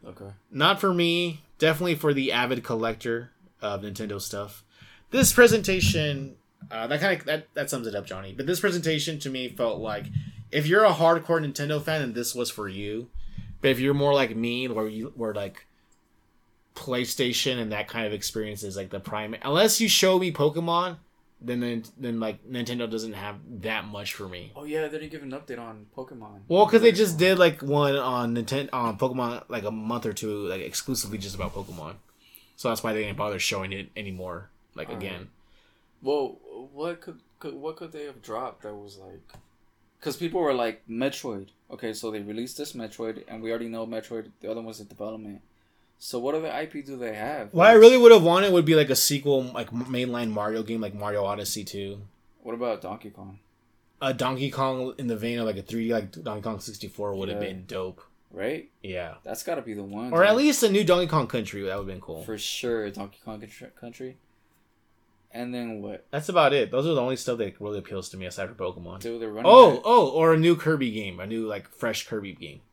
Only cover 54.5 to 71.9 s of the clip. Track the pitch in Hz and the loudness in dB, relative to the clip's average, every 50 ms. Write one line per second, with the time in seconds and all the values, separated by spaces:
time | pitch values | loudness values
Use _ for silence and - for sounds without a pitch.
54.5 | 135 - 135 135 131 127 127 131 - - 139 120 117 107 104 117 120 120 117 113 | -4 -2 -2 -2 -2 -4 -6 -8 -8 -8 -6 -4 -4 -4 -4 -4 -4 -2 -2 -4
55.5 | 104 98 92 - - 117 113 113 117 113 101 95 - 82 82 117 104 107 98 113 | -4 -6 -8 -8 -6 -4 -2 0 -2 -2 -2 -6 -12 -12 -10 -10 -10 -8 -8 -8
56.5 | 110 98 - - 107 98 - 98 - - 104 104 101 95 95 95 95 104 104 95 | -8 -8 -10 -14 -14 -14 -14 -16 -10 -8 -8 -6 -6 -6 -6 -6 -6 -6 -6 -8
57.5 | 95 92 92 92 - 95 92 92 92 - - _ _ _ _ _ - 92 98 113 | -8 -12 -14 -10 -8 -8 -8 -8 -10 -14 -20 _ _ _ _ _ -12 -8 -6 -6
58.5 | 147 156 - - _ _ _ 98 92 90 87 82 - - _ - 110 - - - | -6 -6 -10 -16 _ _ _ -10 -8 -8 -8 -10 -12 -16 _ -12 -12 -10 -6 -6
59.5 | 170 135 117 113 107 104 101 98 101 104 117 127 139 165 185 208 214 240 285 302 | -6 -6 -6 -10 -10 -10 -10 -10 -10 -10 -8 -2 4 6 6 6 6 6 4 4
60.5 | 285 - 240 220 196 202 214 160 180 175 180 160 - 156 131 110 - 123 107 98 | 4 4 4 4 4 4 4 4 4 4 4 0 0 0 0 0 -4 -4 -4 -4
61.5 | - 104 98 95 95 101 101 95 95 92 - - 82 80 80 107 110 104 - - | -8 -8 -6 -6 -6 -6 -6 -8 -10 -12 -12 -14 -14 -12 -10 -10 -10 -8 -6 -8
62.5 | - - - 123 117 113 107 101 98 101 98 98 - _ _ - 110 104 104 107 | -8 -6 -4 -2 -2 -2 -2 -6 -8 -10 -12 -14 -14 _ _ -14 -14 -14 -14 -18
63.5 | - - 127 113 _ - - 120 120 - 131 127 131 _ _ _ _ _ _ _ | -20 -20 -20 -20 _ -18 -18 -18 -16 -14 -14 -14 -14 _ _ _ _ _ _ _
64.5 | _ _ _ _ _ _ _ _ _ _ _ _ _ _ _ _ _ 117 120 123 | _ _ _ _ _ _ _ _ _ _ _ _ _ _ _ _ _ -12 -10 -8
65.5 | 123 123 120 117 113 107 101 101 87 - - _ - 143 151 - 185 175 156 139 | -8 -8 -6 -6 -8 -8 -8 -10 -10 -12 -14 _ -8 -8 -6 0 2 4 4 6
66.5 | 139 143 117 98 117 127 143 160 165 139 120 127 131 123 - - 123 117 113 98 | 4 4 0 2 0 0 0 2 0 0 0 -2 -2 -4 -4 -6 -4 -2 -4 -6
67.5 | 90 - 104 104 104 101 95 - 104 98 90 - - 95 95 90 - - 98 92 | -6 -10 -10 -8 -8 -8 -10 -8 -10 -10 -10 -10 -12 -12 -12 -12 -10 -10 -10 -10
68.5 | 120 - 92 90 90 - 87 87 87 95 98 117 117 117 113 110 107 107 120 165 | -8 -8 -8 -8 -8 -10 -14 -14 -14 -10 -8 -8 -8 -6 -8 -8 -8 -2 6 8
69.5 | 214 262 254 - 135 120 - 214 240 247 185 135 131 160 160 165 165 156 160 170 | 10 10 10 10 8 2 0 4 4 6 4 4 2 2 4 4 4 4 6 4
70.5 | 170 160 - 156 160 151 135 120 107 107 104 98 87 87 92 101 113 113 113 110 | 4 2 2 -2 -2 0 -2 -4 -4 -6 -8 -8 -8 -10 -10 -8 -6 -6 -6 -6
71.5 | 104 101 95 - - - - 117 | -6 -8 -10 -14 -14 -6 -6 -4